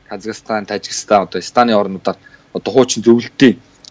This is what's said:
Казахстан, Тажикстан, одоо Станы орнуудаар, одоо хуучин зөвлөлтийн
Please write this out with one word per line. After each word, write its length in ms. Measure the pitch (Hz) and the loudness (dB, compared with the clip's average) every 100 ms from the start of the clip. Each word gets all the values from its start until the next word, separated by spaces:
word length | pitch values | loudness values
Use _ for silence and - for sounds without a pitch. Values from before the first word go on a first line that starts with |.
| _ | _
Казахстан, 560 | 101 107 110 - 110 101 | -14 -12 -14 -8 -8 -6
Тажикстан, 580 | 104 - - - 104 90 | -8 -8 -12 0 0 0
одоо 140 | 92 | -8
Станы 340 | - - 120 110 | -4 0 2 2
орнуудаар, 420 | 98 95 98 92 _ _ _ | -2 -6 -8 -10 _ _ _
одоо 180 | 90 - | -10 -2
хуучин 300 | 120 123 - | 2 2 0
зөвлөлтийн 560 | 110 117 113 - 131 - _ _ - | 2 2 2 2 2 2 _ _ -6